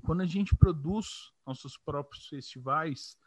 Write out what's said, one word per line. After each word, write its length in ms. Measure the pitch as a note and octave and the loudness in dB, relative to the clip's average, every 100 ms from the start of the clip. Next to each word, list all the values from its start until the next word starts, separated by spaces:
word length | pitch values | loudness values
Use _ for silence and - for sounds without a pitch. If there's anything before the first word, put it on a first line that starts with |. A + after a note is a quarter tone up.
quando 160 | - E3 | -2 0
a 60 | F#3 | 0
gente 280 | F#3+ G3 | 0 2
produz 800 | - F#3+ D#3+ C#3+ G#3 - - - _ - | 8 8 6 0 -2 -4 -10 -18 _ -12
nossos 300 | B2+ C#3 - | -12 -12 -14
próprios 500 | - C#3+ C#3 - - | -8 -6 -6 -12 -14
festivais, 880 | C#3+ - C3 B2+ D3 D#3+ C3 - - | -14 -12 -10 -2 -2 -2 -6 -12 -18